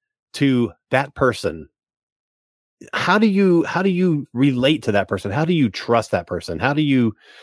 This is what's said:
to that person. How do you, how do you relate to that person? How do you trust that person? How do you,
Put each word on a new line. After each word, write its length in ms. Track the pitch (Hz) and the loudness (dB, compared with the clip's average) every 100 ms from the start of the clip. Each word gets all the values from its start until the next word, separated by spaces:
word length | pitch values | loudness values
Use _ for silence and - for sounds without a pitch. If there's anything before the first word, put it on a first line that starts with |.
| _ _ _ | _ _ _
to 380 | - 139 123 117 - _ | -2 0 2 0 -6 _
that 240 | 127 139 | -2 -2
person. 540 | - 131 107 90 80 76 _ _ _ _ _ _ _ _ _ _ _ - | 0 0 0 -6 -8 -14 _ _ _ _ _ _ _ _ _ _ _ -12
How 240 | - - 202 | -4 0 2
do 120 | 220 | 2
you, 340 | 190 190 170 | 4 4 2
how 180 | - 170 | 0 -2
do 80 | 196 | 0
you 360 | 180 185 151 - | 0 0 0 -4
relate 500 | 120 139 123 135 147 | 0 0 2 2 0
to 80 | 110 | 0
that 140 | 101 95 | -2 -2
person? 240 | 98 101 | -4 -4
How 140 | 117 | -2
do 80 | 160 | 0
you 160 | 170 117 | 0 0
trust 400 | - - 117 - | -2 -2 0 0
that 160 | 92 85 | -4 -4
person? 320 | 85 - 82 | -8 -8 -4
How 140 | 123 | -2
do 100 | 147 | 0
you, 320 | 147 131 117 - - - | 0 2 0 -2 -14 -20